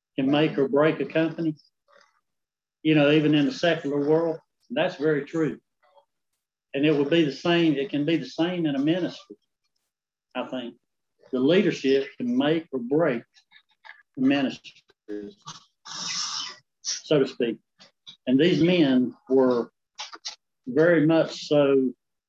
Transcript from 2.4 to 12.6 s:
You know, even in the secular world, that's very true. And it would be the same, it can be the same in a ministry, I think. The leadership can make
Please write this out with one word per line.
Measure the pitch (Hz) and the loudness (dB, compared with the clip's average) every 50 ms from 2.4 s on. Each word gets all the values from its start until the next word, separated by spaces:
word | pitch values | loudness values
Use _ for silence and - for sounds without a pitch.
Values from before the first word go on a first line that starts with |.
| _ _ _ _ _ _ _ _ - | _ _ _ _ _ _ _ _ 0
You | 156 156 | 2 4
know, | 151 143 143 | 4 4 4
even | 151 156 147 147 151 | 4 4 4 4 2
in | 147 143 | 2 2
the | 131 127 | 0 -2
secular | - - 170 160 160 - 139 143 143 143 147 | -2 -2 -2 -2 0 -4 -4 -4 -2 0 2
world, | 156 160 170 165 156 - _ _ _ _ _ - | 2 2 0 -2 -4 -6 _ _ _ _ _ -8
that's | 120 147 170 180 175 | -4 -2 -2 -2 -2
very | - 143 156 151 139 139 | -2 -2 0 0 0 -4
true. | - - 165 156 135 107 - _ _ _ _ _ _ _ - _ _ _ _ _ _ _ _ _ _ _ _ _ _ - | -6 -4 -2 -2 -2 -4 -6 _ _ _ _ _ _ _ -20 _ _ _ _ _ _ _ _ _ _ _ _ _ _ -4
And | 139 147 | 0 2
it | 156 151 | 2 2
would | 143 143 139 | 2 2 2
be | 165 170 160 | 2 2 2
the | 135 135 | 2 -2
same, | - - 175 170 170 170 160 143 | -4 -2 0 2 4 4 2 2
it | 135 139 - | 0 -2 -4
can | - 143 147 | -2 -2 -2
be | 156 170 | 0 -2
the | 147 127 | -2 -4
same | - - - 165 180 180 175 160 | -6 -4 -4 -2 -2 -2 -2 -2
in | 151 139 | -2 -2
a | 135 | 0
ministry, | 143 156 175 185 170 - - - - _ - _ _ _ _ _ _ _ _ _ _ _ _ _ _ _ _ _ _ _ - | 0 0 0 0 -2 -6 -8 -10 -18 _ -20 _ _ _ _ _ _ _ _ _ _ _ _ _ _ _ _ _ _ _ -10
I | 127 123 - | -10 -8 -8
think. | 131 127 - - - _ _ _ _ _ _ _ _ _ _ - | -8 -10 -10 -12 -16 _ _ _ _ _ _ _ _ _ _ -6
The | - 127 | -4 0
leadership | 127 143 175 196 208 165 135 - - 131 135 139 135 - - | 2 4 4 4 4 2 0 0 0 2 2 2 0 -4 -8
can | - 131 120 123 | -8 -6 -4 -2
make | 127 143 147 165 165 | 0 0 0 0 -2